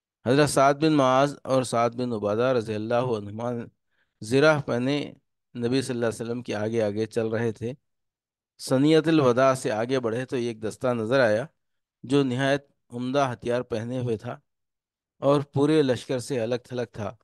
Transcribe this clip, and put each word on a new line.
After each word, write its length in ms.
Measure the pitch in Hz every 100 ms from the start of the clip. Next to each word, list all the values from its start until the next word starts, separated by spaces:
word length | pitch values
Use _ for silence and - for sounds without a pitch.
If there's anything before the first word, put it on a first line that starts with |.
| _ _ 113
حضرت 240 | 139 143
سعد 240 | - 135
بن 200 | 143 156
معاذ 420 | 147 127 131 143 139
اور 200 | - 131
سعد 260 | 120 117 117
بن 240 | 120 123
عبادہ 400 | 110 104 107 127 127
رضی 180 | 110 107
اللہ 180 | 110
عنہما 580 | 120 127 107 101 107 120 120 - _ _ _ _ -
زرہ 400 | 110 135 156 151
پہنے 520 | 139 120 127 143 - - _ _ _ 123
نبی 240 | 120 135
صلی 140 | 123 120
اللہ 100 | 117
علیہ 200 | 110 117
وسلم 180 | 120
کے 120 | 117 104
آگے 280 | 107 113
آگے 220 | 104 104 110
چل 220 | 117 110
رہے 240 | 113 117
تھے۔ 220 | 107 113 143 _ _ _ _ _ _ _ -
سنیت 500 | - 131 147 160 151
الوداع 460 | 160 127 120 135
سے 180 | 131 131
آگے 280 | 107 120 135
بڑھے 260 | 117 117 127
تو 100 | 131
ایک 280 | 120 110
دستہ 240 | 107 - 127
نظر 320 | 120 110 135
آیا 260 | 117 107 151 _ _ _ _ _
جو 200 | 123 143
نہایت 420 | 131 123 139 139 _ _ _
عمدہ 440 | 120 127 139 131
ہتھیار 280 | 117 117 123
پہنے 380 | 120 110 117 127
ہوئے 180 | 123 110
تھا 220 | 123 - _ _ _ _ _ _ _ -
اور 220 | 139 143
پورے 400 | 143 135 147 156
لشکر 380 | 135 117 - 127
سے 200 | 117 131
الگ 160 | 110 123
تھلگ 260 | - 123 117
تھا۔ 240 | - 98 113